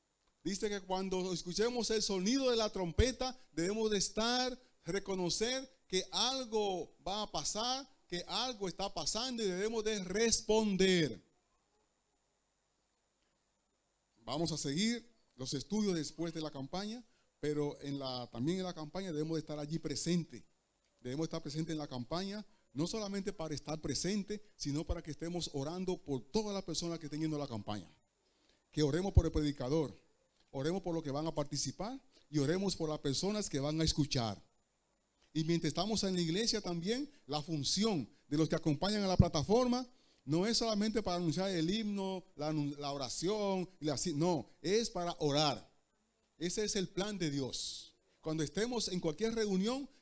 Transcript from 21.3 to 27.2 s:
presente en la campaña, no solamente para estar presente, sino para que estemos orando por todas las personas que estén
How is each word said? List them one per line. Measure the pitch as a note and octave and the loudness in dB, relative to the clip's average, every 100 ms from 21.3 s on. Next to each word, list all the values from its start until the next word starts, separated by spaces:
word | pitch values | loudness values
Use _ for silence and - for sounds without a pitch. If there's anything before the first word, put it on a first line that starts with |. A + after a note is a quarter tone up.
| E3 | -4
presente | D3+ D3 D#3+ | -6 -4 -4
en | D#3 | -4
la | D3 | -6
campaña, | B2+ A#2+ E3 G3 G#3 G#3 _ _ | -6 -4 -4 -4 -6 -10 _ _
no | - E3+ | -2 -2
solamente | A3 G3 G3+ G3 | -2 -4 -4 -4
para | F#3+ D#3+ C#3+ | -4 -4 -6
estar | - D#3 | -4 -4
presente, | - C3+ F3 G#3 F#3+ G#3 - - | -2 -2 0 0 -2 -6 -10 -8
sino | D3 C#3+ D#3+ | -4 -2 0
para | F3 | -2
que | D#3+ | -4
estemos | C#3+ E3 F3 D3 | -6 -4 -4 -2
orando | C#3+ C#3 F3+ F#3 F3+ | -4 -4 -4 -2 -4
por | - C3+ | -2 -4
todas | - A3 G#3+ | -2 -2 0
las | G3 | -2
personas | F#3+ D#3 E3+ E3 | -4 -4 -4 -4
que | D#3 | -6
estén | D3+ | -2